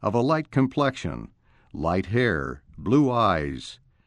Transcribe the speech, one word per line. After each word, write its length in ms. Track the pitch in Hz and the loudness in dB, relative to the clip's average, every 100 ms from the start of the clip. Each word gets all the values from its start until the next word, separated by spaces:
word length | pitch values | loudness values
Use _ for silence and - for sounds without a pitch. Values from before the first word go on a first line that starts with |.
of 140 | 104 | -2
a 60 | 117 | 0
light 300 | 127 156 147 | 2 0 0
complexion, 760 | 135 131 147 139 131 85 58 55 _ _ _ _ | 0 2 2 0 -2 -6 -8 -12 _ _ _ _
light 340 | 71 80 92 90 | -4 -2 0 0
hair, 560 | 117 123 80 67 62 - - | 0 2 0 -4 -8 -16 -10
blue 340 | 78 139 139 | 0 2 4
eyes, 680 | 120 110 82 71 65 - - _ _ | 2 2 2 -2 -6 -12 -20 _ _